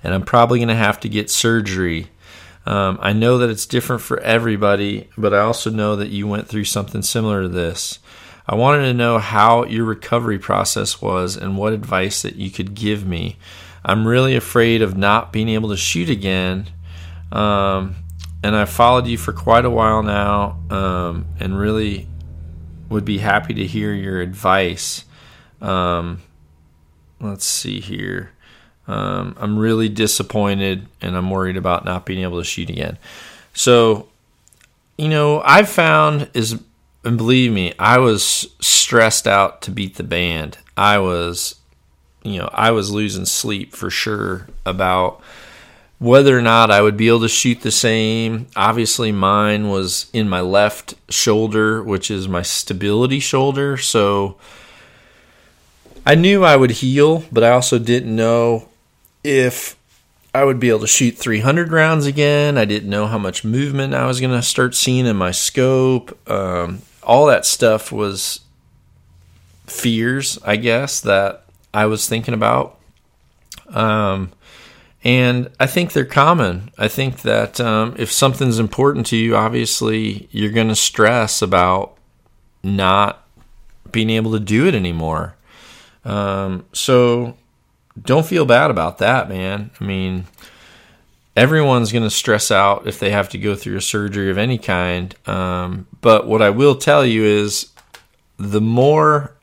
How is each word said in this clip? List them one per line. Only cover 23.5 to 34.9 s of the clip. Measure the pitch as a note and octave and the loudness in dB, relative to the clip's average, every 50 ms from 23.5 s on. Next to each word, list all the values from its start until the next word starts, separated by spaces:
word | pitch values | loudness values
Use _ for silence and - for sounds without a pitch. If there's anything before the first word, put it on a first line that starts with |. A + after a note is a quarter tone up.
| A2 | -6
to | G#2+ G2 | -6 -6
hear | F2+ G#2+ G#2+ G#2 G#2 | -6 -6 -6 -4 -4
your | G2+ G2 G2 G2 F#2+ F2+ | -6 -6 -6 -6 -6 -6
advice. | F2+ F2+ F#2 G2+ - F#2 F#2+ G2 F#2+ F2 F2 - - - - - - _ - - - - - - _ _ _ - | -6 -6 -6 -4 0 2 2 2 2 -2 -4 -6 -8 -10 -10 -12 -14 _ -20 -20 -20 -20 -20 -20 _ _ _ -12
Um, | - G2+ F#2+ F#2 F2+ F2 F2 E2+ E2+ E2+ F2 F2+ - _ _ _ _ _ _ _ _ _ _ _ _ _ _ _ _ _ _ - | -8 -4 -4 -2 -2 -2 -2 -4 -4 -8 -10 -12 -14 _ _ _ _ _ _ _ _ _ _ _ _ _ _ _ _ _ _ -12
let's | A#2 G#2 G2 F#2+ - | -10 -10 -8 -6 -6
see | - - - - G2+ G2+ G2 | -6 -6 -6 -6 -8 -10 -10
here. | F#2+ G2+ G2+ G2 G2 F#2+ F#2 F#2 F2+ - _ _ _ _ - _ _ _ _ _ _ - | -10 -10 -10 -10 -8 -8 -8 -10 -12 -14 _ _ _ _ -20 _ _ _ _ _ _ -10
Um, | G2+ G#2 G2 F#2+ F#2+ F#2+ F#2+ F#2 F2 - | -8 -8 -6 -6 -6 -6 -8 -10 -10 -8
I'm | - G#2 G#2 | -6 -4 -2
really | G#2+ A2 A2+ A2+ A2 A2+ G#2+ | -2 0 0 0 0 0 -2
disappointed, | G#2+ G#2+ A2 G#2 - - G2 - - G#2+ G2+ G2+ G2 G2 G2 G2 F#2 F#2+ G#2 - _ - | -2 -2 -2 -2 -2 -4 -6 -4 -2 -2 0 0 0 -2 -2 -4 -4 -6 -10 -14 _ -12
and | - F#2 F2+ | -10 -6 -6
I'm | F#2 F#2 F#2+ | -4 -4 -4
worried | F#2+ F#2+ F#2+ F#2 F#2 | -4 -4 -4 -4 -4
about | F#2 F#2+ F#2 F2 F2 - | -4 -2 -2 -2 -2 -4
not | F2+ F2+ F2+ - | -6 -6 -6 -8
being | - F#2+ F#2 F#2 | -8 -8 -6 -6
able | F2+ F2 E2+ | -6 -6 -8
to | E2 | -8
shoot | - - F2+ F2 E2 | -8 -8 -8 -8 -8
again. | E2 E2 D#2 D#2+ - - - - - - - - - - _ _ - | -8 -8 -8 -8 -10 -12 -16 -20 -20 -20 -20 -20 -20 -20 _ _ -8
So, | - - C3 B2 A#2+ A#2 A2+ G#2+ G2+ - _ _ _ _ _ _ _ _ _ _ _ _ _ _ _ _ _ | -2 2 4 6 6 6 4 2 0 -4 _ _ _ _ _ _ _ _ _ _ _ _ _ _ _ _ _